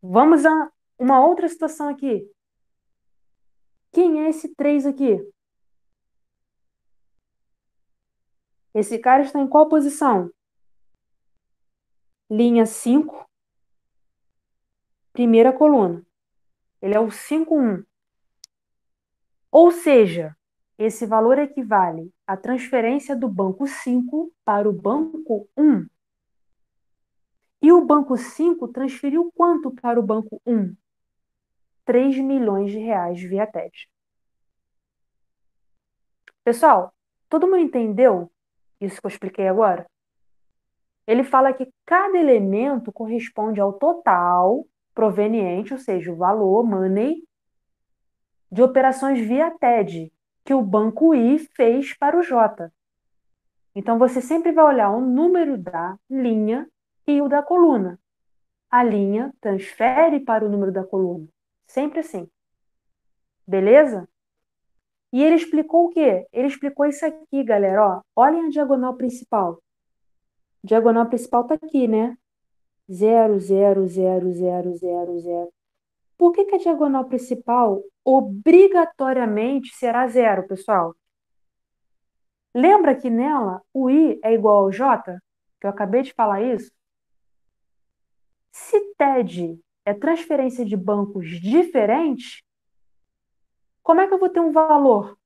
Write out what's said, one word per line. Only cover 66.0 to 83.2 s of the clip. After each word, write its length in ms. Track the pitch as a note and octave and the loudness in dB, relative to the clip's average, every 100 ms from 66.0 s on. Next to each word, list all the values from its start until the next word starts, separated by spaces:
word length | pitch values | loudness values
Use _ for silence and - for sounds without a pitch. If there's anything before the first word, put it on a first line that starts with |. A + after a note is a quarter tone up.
| D4 F#3 - | 2 0 -4
Ele 160 | - C#4 | -4 -4
explicou 380 | C#4 C#4+ C#4 C#4+ | -4 -10 -2 -2
isso 180 | D4 | -2
aqui, 400 | D#4+ D#4 D#4 C#4 | -6 -8 -8 -6
galera, 420 | A3+ G#3+ G3 G3 G#3 | 0 0 2 2 2
ó. 160 | F#3 _ - | 0 _ 2
Olhem 300 | C4 E4 E4 | 2 2 -2
a 20 | |
diagonal 460 | C#4+ C#4 C4+ B3+ B3+ | -4 0 0 -2 -6
principal. 680 | B3 B3 - A3 F3+ E3+ _ _ _ _ _ _ _ _ _ _ | -8 -8 -6 -4 -4 -6 _ _ _ _ _ _ _ _ _ _
Diagonal 420 | G3 A3 A3+ A3+ A#3 | 0 2 4 2 0
principal 380 | A#3+ - A#3+ | -4 -2 -4
tá 100 | A#3+ | -2
aqui, 320 | D#4 D#4 C#4+ A#3+ | -6 -4 -2 0
né? 300 | A3 A#3 B3 _ _ _ _ _ _ _ | 0 -4 -8 _ _ _ _ _ _ _
Zero, 480 | F3+ G#3+ A3+ A3 G#3 | -2 2 4 4 0
zero, 480 | F3 G3 G3+ G3 F#3+ | 0 2 2 2 -2
zero, 440 | F3+ F#3 F#3 F3+ | -2 -2 0 -4
zero, 440 | F3 F3+ F3+ F3+ F3 | -4 -4 -4 -6 -8
zero, 420 | F3+ F3 F3 F3 | -6 -6 -6 -8
zero. 320 | E3+ F3 F3 _ _ _ _ _ _ _ | -8 -8 -10 _ _ _ _ _ _ _
Por 160 | F4 | 2
que 120 | F4 | 2
que 100 | G4+ | 0
a 40 | G4 | 0
diagonal 460 | F4 D#4 D4 C4+ C4 | -2 0 0 0 -2
principal 760 | B3+ - B3 - B3 A#3 G3 - _ | -6 -6 -8 -2 2 2 0 -8 _
obrigatoriamente 1700 | - C4 G#3 G3 D#4 F4 G4 F#4 E4+ - C4+ C4 A#3 G#3 A#3 C#4 B3+ | 2 2 2 -4 6 8 8 4 0 -2 -4 -2 -2 -2 -2 -4 -8
será 320 | - A#3+ A#3 B3 | -8 -4 -2 0
zero, 380 | A#3 A#3 F#3+ F#3+ | 2 2 0 -4
pessoal. 480 | F#3+ - G3+ E3+ - _ _ _ _ _ _ _ _ _ _ _ _ _ _ _ | -10 -2 -2 -2 -8 _ _ _ _ _ _ _ _ _ _ _ _ _ _ _
Lembra 400 | A#3+ D4+ G4+ D#4 | 0 4 6 4
que 140 | C4 B3+ | 0 -2
nela 540 | A3+ | -2